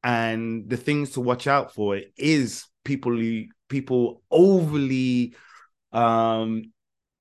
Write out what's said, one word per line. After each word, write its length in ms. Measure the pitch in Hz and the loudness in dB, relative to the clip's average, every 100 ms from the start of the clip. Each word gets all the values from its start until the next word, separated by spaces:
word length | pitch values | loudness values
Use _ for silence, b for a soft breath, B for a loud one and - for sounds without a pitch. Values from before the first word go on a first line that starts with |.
And 680 | 123 120 117 113 113 113 107 | 0 0 0 -4 -6 -8 -6
the 80 | 120 | -6
things 340 | - 147 143 | -2 -2 -2
to 80 | - | -4
watch 240 | 123 123 - | -2 -2 2
out 280 | 143 - | 0 0
for 260 | - 104 98 98 _ | -4 -4 -4 -8 _
is 480 | 143 156 120 - - _ - | 0 2 0 -6 -16 _ -6
people, 340 | 135 127 120 113 113 107 _ _ | -4 -2 -2 -2 -4 -8 _ _
people 540 | 139 135 127 120 - _ | -6 -2 0 0 -4 _
overly, 1040 | 160 185 190 160 147 139 131 127 123 120 B B B B _ _ | 6 6 6 2 -2 -2 0 0 0 -2 B B B B _ _
um, 800 | 113 117 113 113 113 113 113 110 _ _ _ _ _ | 0 2 4 2 0 -2 -6 -8 _ _ _ _ _